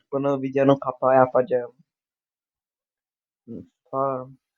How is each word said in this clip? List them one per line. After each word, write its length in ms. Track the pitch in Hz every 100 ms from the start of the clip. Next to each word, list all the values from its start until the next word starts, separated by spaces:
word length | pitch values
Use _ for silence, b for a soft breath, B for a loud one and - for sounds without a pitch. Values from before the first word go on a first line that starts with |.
| _
Bunu 300 | 139 139 139
videonun 380 | 135 131 135 139
kapağı 360 | 131 - 127 131
yapacağım. 600 | 127 127 127 123 123 _ _ _ _ _ _ _ _ _ _ _ _ _ _ _ _ _ - 110 82 _ _
Farm. 440 | 135 135 131 127 131 _